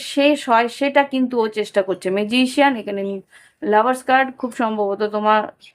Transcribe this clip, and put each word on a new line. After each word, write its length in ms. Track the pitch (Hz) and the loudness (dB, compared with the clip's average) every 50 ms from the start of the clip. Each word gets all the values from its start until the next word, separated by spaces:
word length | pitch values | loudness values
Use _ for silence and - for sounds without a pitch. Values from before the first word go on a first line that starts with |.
| - - - | -4 -4 0
শেষ 240 | 285 277 294 302 285 - 269 | 2 2 2 2 2 0 2
হয়, 180 | 233 226 240 240 | 2 2 2 0
সেটা 340 | 226 - 277 277 269 285 277 | -2 -4 -4 0 2 2 2
কিন্তু 320 | 277 - 262 254 247 254 240 | 2 0 -2 -2 -2 0 -2
ও 40 | 220 220 | -2 -2
চেষ্টা 340 | 214 220 208 208 - 208 | -2 -4 -6 -2 -2 -2
করছে। 260 | 190 190 185 180 - 185 | 0 0 -2 -4 -4 -4
ম্যাজিশিয়ান, 640 | 185 202 208 208 226 254 254 254 254 285 285 285 269 | -2 -2 -2 0 2 2 2 2 2 2 2 2 2
এখানে 260 | 226 202 208 202 202 196 196 196 196 190 _ _ - _ _ _ _ - | -2 -6 -8 -8 -6 -6 -6 -8 -8 -12 _ _ -20 _ _ _ _ -2
লাভার্স 380 | 208 208 214 220 247 254 254 - | 2 4 4 4 2 0 -2 0
কার্ড, 240 | - 254 262 262 254 254 - | 0 2 2 2 0 -4 -8
খুব 140 | - 247 233 | -10 -8 -6
সম্ভবত 480 | - 247 220 214 214 208 196 202 196 214 208 202 | -4 -4 -2 -2 -2 -2 -2 -2 -2 -4 -4 -2
তোমার, 260 | 214 214 214 214 214 208 - - _ - - _ | -2 0 2 2 2 0 -2 -8 _ -20 -20 _